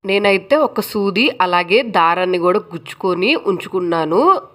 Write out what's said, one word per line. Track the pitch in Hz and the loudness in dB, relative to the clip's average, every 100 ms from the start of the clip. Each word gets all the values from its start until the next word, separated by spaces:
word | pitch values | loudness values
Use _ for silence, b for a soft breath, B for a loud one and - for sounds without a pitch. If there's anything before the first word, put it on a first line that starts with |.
| 196 | 0
నేనైతే | 202 202 196 185 302 285 | 0 2 0 2 0 2
ఒక | 285 - | -2 -6
సూది | 214 196 190 262 - | -2 -2 0 -2 0
అలాగే | 180 175 170 214 240 180 | 0 0 2 0 2 2
దారాన్ని | 165 170 185 180 175 | 2 2 0 0 2
కూడా | 196 180 | 0 -4
గుచ్చుకొని | 170 - - 185 170 202 311 - | -14 -14 -6 -4 0 0 0 -2
ఉంచుకున్నాను. | 185 - 190 180 165 156 175 330 370 - | -4 -4 -4 -2 -2 0 2 4 2 -2